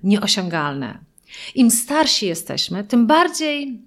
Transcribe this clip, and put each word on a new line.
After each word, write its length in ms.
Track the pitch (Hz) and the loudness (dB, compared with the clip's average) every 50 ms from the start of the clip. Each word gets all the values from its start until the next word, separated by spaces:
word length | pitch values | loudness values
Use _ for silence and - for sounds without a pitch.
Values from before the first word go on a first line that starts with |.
| - | 0
nieosiągalne. 1040 | 190 208 202 208 196 - 208 185 175 170 160 147 143 139 139 131 107 - - - _ _ _ _ _ - - - - - | 2 2 2 2 0 -2 -2 -2 -4 -2 -2 -2 -4 -4 -6 -8 -10 -12 -14 -20 _ _ _ _ _ -20 -18 -18 -6 0
Im 160 | 262 254 233 | 4 4 4
starsi 540 | - - - - 285 311 311 302 - - 214 | 4 2 0 -2 0 0 2 2 0 0 -2
jesteśmy, 580 | 185 165 165 - - - - - - 175 190 202 | -2 -4 -4 -6 -8 -6 -6 -4 -4 -6 -8 -4
tym 240 | - - 240 233 | 0 2 2 4
bardziej 760 | 220 302 320 359 349 - - 311 302 294 285 285 277 247 208 - | 6 4 4 4 2 0 -4 -4 -4 -4 -4 -6 -8 -10 -14 -16